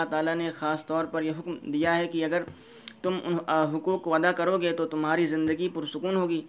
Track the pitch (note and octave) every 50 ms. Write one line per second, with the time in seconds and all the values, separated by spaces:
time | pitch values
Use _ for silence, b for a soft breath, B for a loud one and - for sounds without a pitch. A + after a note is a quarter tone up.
0 | D#3+ - D#3 D#3 D#3+ D#3+ E3 E3+ E3+ E3 D#3+ - D#3+ D3+ D#3 D#3 - - D#3 D#3+
1 | D#3+ D#3+ - D#3+ D#3 D#3 D#3 D#3+ E3 F3 E3 - - C#3+ C#3+ D3 D#3+ E3 E3+ E3+
2 | E3+ E3+ E3+ E3 D#3+ D#3 E3 F3 E3+ B B B B B B B B B B -
3 | - F#3 F#3+ F3+ - E3+ F3 E3 D#3+ - D#3+ D#3+ D#3 D3 D3+ D#3 - F#3 F#3+ F#3
4 | F#3 F3 D#3+ D#3+ E3 F3+ F3+ F3 E3+ F3 F#3+ F#3+ E3+ E3+ E3 E3 E3 D#3+ D#3 D#3
5 | D#3 D3+ D#3+ E3+ E3+ D#3 D#3 D#3+ D#3 D#3 D#3+ D#3+ F3+ F3+ F3 E3 D3+ C#3+ - D3
6 | E3+ F#3 F#3+ F#3+ F3+ E3+ E3+ D#3+ D#3